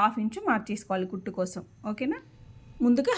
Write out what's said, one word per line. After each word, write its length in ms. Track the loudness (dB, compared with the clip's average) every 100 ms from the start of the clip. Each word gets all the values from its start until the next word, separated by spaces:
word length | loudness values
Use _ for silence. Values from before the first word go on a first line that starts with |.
హాఫ్ 160 | 4 2 -2
ఇంచు 160 | -2 0
మార్క్ 180 | 0 0
చేసుకోవాలి 360 | -6 -2 -2 -2
కుట్టు 200 | -6 -6 -4
కోసం, 240 | -4 -4 -12 -10 -8
ఓకేనా? 280 | -4 -4 -4 -8 -20 -20 -20 -18 2 4
ముందుగా 300 | 6 4